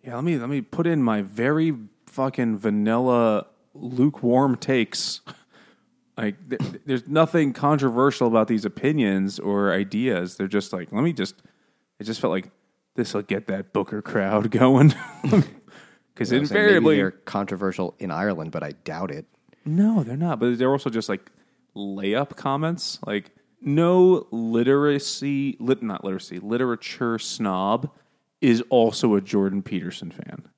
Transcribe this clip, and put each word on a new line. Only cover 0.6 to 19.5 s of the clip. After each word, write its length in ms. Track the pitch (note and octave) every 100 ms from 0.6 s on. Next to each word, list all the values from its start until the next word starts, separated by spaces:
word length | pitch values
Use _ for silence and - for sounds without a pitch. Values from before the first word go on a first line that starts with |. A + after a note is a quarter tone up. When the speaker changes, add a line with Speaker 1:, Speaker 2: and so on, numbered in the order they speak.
Speaker 1:
put 260 | A2+ - E3+
in 140 | D#3+
my 180 | A#2+ G#2+
very 520 | G2 G#2 B2 D3+ D#3+ C3 G#2+ _ -
fucking 500 | - C3+ C3 A#2 G#2+
vanilla, 880 | G#2+ G#2 G#2+ A2+ B2+ A#2+ A#2 G#2 - _ _ -
lukewarm 800 | B2+ B2 C#3 C#3+ A#2+ B2+ C#3 A#2+
takes. 640 | - C3 A2 - - - - - _ _ _ _ _ _ _ -
Like, 320 | A2 G2+ -
th-, 100 | B2
th-, 200 | - F2+ D3
there's 220 | B2+ B2
nothing 460 | D3+ D#3+ F3 D3
controversial 720 | A#2 C#3+ D3+ C3+ A#2 C#3 - A#2+
about 200 | A2+ G#2+
these 180 | A2 G2+
opinions 720 | - C3+ D3+ G#2+ G2 G2 G2
or 320 | G2+ G2+ G2
ideas. 640 | F#2 G2 G2+ B2+ F#2 F2+ -
They're 100 | F#2+
just 260 | G2+ F#2+
like, 180 | F#2 E2+
let 120 | G#2
me 100 | D#3+
just, 220 | C#3 F#2+ - _ _ _ _ _ _
it 40 |
just 160 | G#2+ A2+
felt 120 | A2+
like, 180 | F#2+ F#2 _ _ _ _ -
"This'll 260 | A2+ G#2
get 260 | G#2 G2 -
that 260 | G2 F#2
Booker 280 | G#2 F#2+ G#2+
crowd 500 | - G#2+ G2 G#2+ G#2+
<laughs> 80 | A2+
going." 300 | B2+ C3+ D3
'Cause 80 | - - -
Speaker 2:
You 80 | C#3+
know 20 |
what 80 | G3+
I'm 40 | - - _ - - _ _ -
saying? 120 | G#2
Maybe 60 | A#2+
Speaker 1:
invariably 540 | D3 G3+ G#3 F#3 D3+ D3+
Speaker 2:
they're 140 | F#2+
controversial 840 | - - G2+ G2+ F#2+ F#2+ F#2 F2+ -
in 140 | F#2+
Ireland, 400 | D#2+ G#2 E2+ D#2+
but 100 | D#2+
I 80 | D2+ C#2
doubt 260 | - D#2 F#2
it. 140 | C#2 - _ _